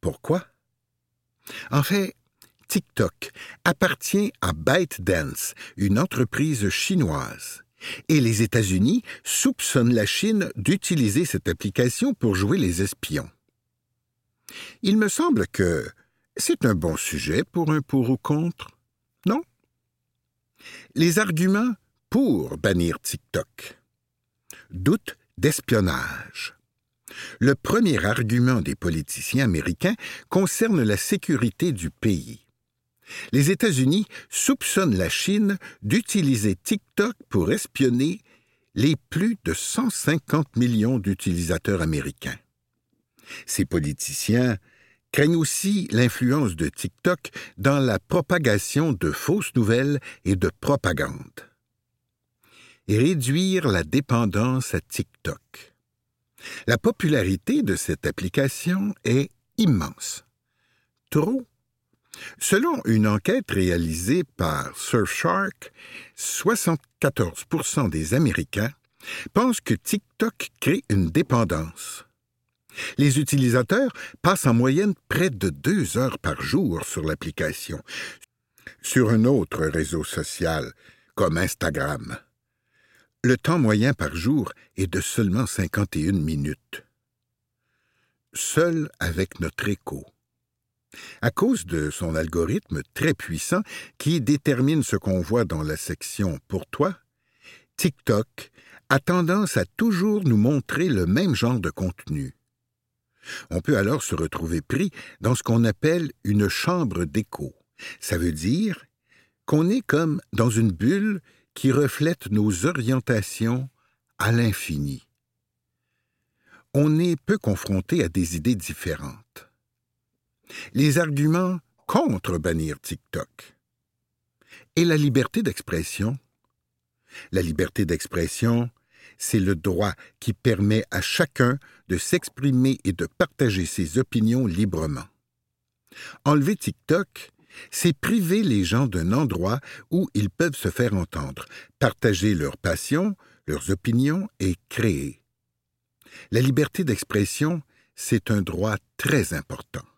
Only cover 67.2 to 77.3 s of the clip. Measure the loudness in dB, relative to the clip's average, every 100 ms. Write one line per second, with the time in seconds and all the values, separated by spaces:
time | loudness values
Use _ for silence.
67.2 | -2 -4 -4 -4 -2 0 0 0 0 2
68.2 | 2 0 -2 -2 -4 -6 _ _ -14 -12
69.2 | -4 0 2 0 -2 -2 0 -4 _ _
70.2 | -4 -4 -14 _ 0 0 0 0 2 0
71.2 | 2 2 2 -2 -6 -10 -14 -16 -18 _
72.2 | _ _ _ _ _ -14 -10 2 4 4
73.2 | 2 2 4 4 2 2 0 -4 -18 -2
74.2 | 0 2 4 4 4 4 2 -2 _ 0
75.2 | 0 0 -4 -2 -2 0 0 0 -2 -2
76.2 | -6 -4 -2 0 0 -2 -6 -4 -4 -4
77.2 | -6